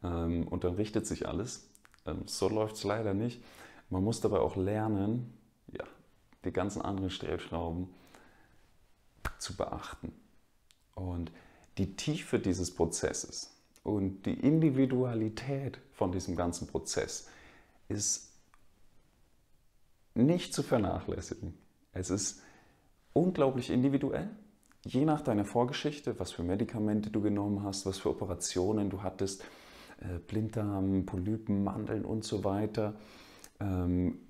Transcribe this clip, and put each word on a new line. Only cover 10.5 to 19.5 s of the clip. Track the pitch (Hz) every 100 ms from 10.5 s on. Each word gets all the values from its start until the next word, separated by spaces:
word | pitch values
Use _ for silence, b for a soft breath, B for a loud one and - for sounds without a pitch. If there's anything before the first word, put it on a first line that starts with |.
| _ _ _ _ -
Und | 92 87 82 B B B B -
die | 95 -
Tiefe | - 151 - 117
dieses | 98 90 85
Prozesses | - 82 - - - - - - - _ -
und | 101 104 95 95 -
die | -
Individualität | 135 160 160 131 135 127 127 113 110 107 131 135 135 - -
von | - 95
diesem | 90 - 85
ganzen | 87 85 -
Prozess | - - - - - - B B B B B -
ist | 104 - - - - _ - - _ - - _ _ _ _ _